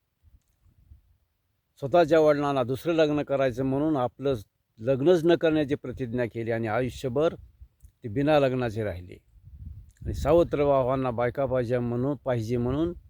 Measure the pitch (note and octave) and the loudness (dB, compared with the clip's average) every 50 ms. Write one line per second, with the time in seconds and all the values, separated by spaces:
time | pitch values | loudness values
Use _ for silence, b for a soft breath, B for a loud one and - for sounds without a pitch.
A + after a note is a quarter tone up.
0 | _ _ _ _ _ _ _ - _ _ _ _ _ _ _ _ _ - - - | _ _ _ _ _ _ _ -20 _ _ _ _ _ _ _ _ _ -20 -20 -20
1 | _ _ _ _ _ _ _ _ _ _ _ _ _ _ _ - - C3 A#2 F3 | _ _ _ _ _ _ _ _ _ _ _ _ _ _ _ -10 -4 2 4 4
2 | F3 C#3+ E3 D#3+ D#3 D3+ D3 C#3+ D3 C#3+ C#3+ C3+ B2 A2+ C3 A#2+ - E3 E3+ D#3+ | 4 6 6 6 6 6 4 4 2 0 0 0 0 -2 -2 -4 -2 -2 2 2
3 | D#3+ D3+ D3+ D3 C#3 - C#3 C3+ C3+ C3 A#2 A#2+ C3+ C3+ C3 C#3 D3 D#3+ D#3 C#3 | 2 2 2 -2 -2 -2 0 0 0 0 0 -2 -2 -2 0 0 0 0 0 0
4 | B2 B2 _ - C3 C#3 C3+ A2+ G2+ _ _ _ _ _ _ - A2 A#2+ C#3 B2+ | -2 -2 _ -4 -2 -2 -2 -2 -6 _ _ _ _ _ _ -6 -2 -2 0 2
5 | C3+ E3 F#3 E3+ D3+ E3+ E3 C#3 - D#3+ D#3 D#3 D3+ B2+ C#3+ - - C3 A#2 - | 4 4 4 4 4 2 2 4 2 2 2 2 0 0 -2 -6 -6 -8 -8 -8
6 | C3 A#2 A2+ B2 B2 G#2+ - A#2 A2+ A2 A#2 A2+ A2+ A2 G#2+ A#2+ C3 B2 - - | -8 -6 -4 -4 -4 -4 -4 -6 -4 -4 -2 -2 -2 -2 -2 -2 -2 -2 -6 -6
7 | - C3 A#2 C#3 D#3 E3+ - - - - _ - - - _ _ _ - _ _ | -6 -4 -2 0 0 0 -2 -4 -18 -20 _ -20 -20 -20 _ _ _ -20 _ _
8 | - A#2 G2+ C3 C#3+ D3+ D#3 D3 C#3 C3 B2+ B2+ B2 A#2+ G2 A2+ A2 G2+ F2 F2+ | -10 -6 -4 -2 2 2 4 4 4 2 2 0 -2 -4 -4 -4 -4 -4 -6 -8
9 | F2+ F#2 G2+ - _ _ _ - - - - - - - - - - - - - | -12 -16 -18 -20 _ _ _ -20 -20 -20 -20 -18 -16 -16 -16 -18 -20 -20 -20 -14
10 | - - - - - C3+ D#3 E3+ E3+ B2 - C#3+ D3 C#3+ C#3 C3+ C3 B2 C3+ C3+ | -8 -8 -6 -2 0 2 4 4 4 2 0 0 2 2 2 2 2 0 0 -2
11 | C3 B2+ A#2+ A2 A#2+ B2 A#2 - C#3 B2 B2+ B2+ B2 A2 B2+ B2 B2 A#2+ A#2+ B2 | -2 -4 -2 -2 -2 -2 -2 -2 -4 -2 0 -2 -2 0 -2 -2 -2 -2 -2 -2
12 | B2 C#3 D3 - - C3 B2 A#2+ A2 G#2+ B2 A#2+ A#2+ B2 C3 D3 E3 - - - | -2 -2 -4 -4 -4 -4 -4 -4 -2 -2 -2 -2 -2 -2 -2 -2 -2 -4 -4 -8
13 | - | -16